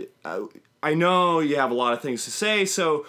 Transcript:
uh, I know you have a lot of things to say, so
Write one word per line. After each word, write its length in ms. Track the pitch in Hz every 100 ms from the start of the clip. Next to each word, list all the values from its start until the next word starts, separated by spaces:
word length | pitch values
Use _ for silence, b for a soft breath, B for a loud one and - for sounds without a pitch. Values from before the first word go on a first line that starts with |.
| - _
uh, 180 | - 92 107 - _ _
I 100 | 151
know 480 | 156 175 185 180 165
you 160 | 151 147
have 140 | 131
a 40 |
lot 200 | 120 123
of 80 | 117
things 220 | 147 120 -
to 40 |
say, 360 | - 208 214 190
so 400 | - 170 151